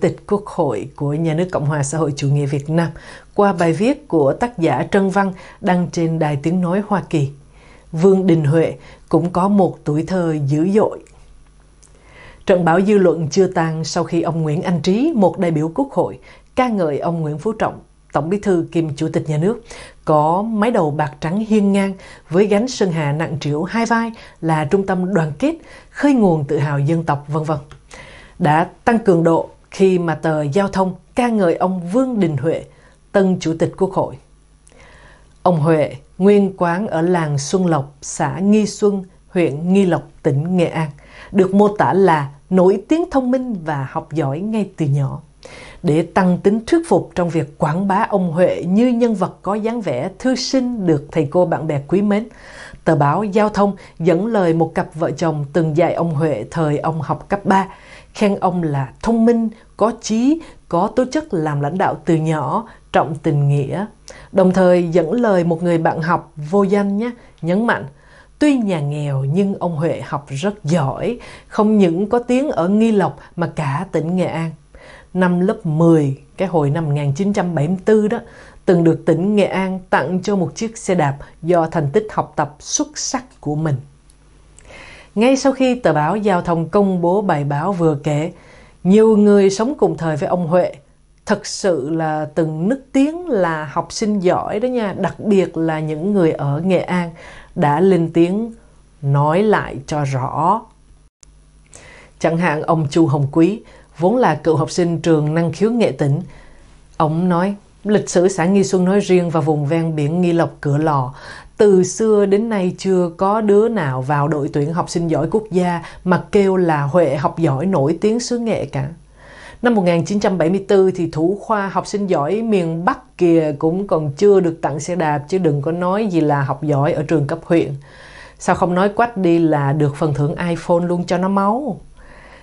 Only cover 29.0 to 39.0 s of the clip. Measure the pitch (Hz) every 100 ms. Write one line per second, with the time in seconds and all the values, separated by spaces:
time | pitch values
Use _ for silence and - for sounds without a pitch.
29 | 214 170 165 160 - - _ - 190 180
30 | 165 156 165 156 147 190 196 190 185 180
31 | _ - 240 220 175 - 185 185 170 226
32 | 254 226 170 143 160 - - _ _ _
33 | _ 202 190 180 165 160 156 - 190 -
34 | - 135 _ _ _ _ _ - - -
35 | - - _ _ 185 165 160 156 127 135
36 | - - 190 202 190 190 175 175 220 160
37 | 170 180 156 143 - 190 180 151 139 -
38 | - - 147 139 196 214 208 - 208 196